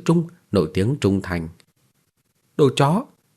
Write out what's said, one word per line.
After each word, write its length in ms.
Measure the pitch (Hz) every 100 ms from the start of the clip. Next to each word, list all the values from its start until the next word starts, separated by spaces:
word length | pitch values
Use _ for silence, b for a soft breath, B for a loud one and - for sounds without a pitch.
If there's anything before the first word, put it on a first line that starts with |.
| 175
Trung, 220 | 170 165 B _
nổi 200 | 101 78
tiếng 220 | - 104 143
trung 200 | 101 98
thành." 280 | - 87 80 82 _ _ _ _ _ _ _ _ _ -
"Đồ 120 | 139 135
chó, 300 | 139 185 285 _ _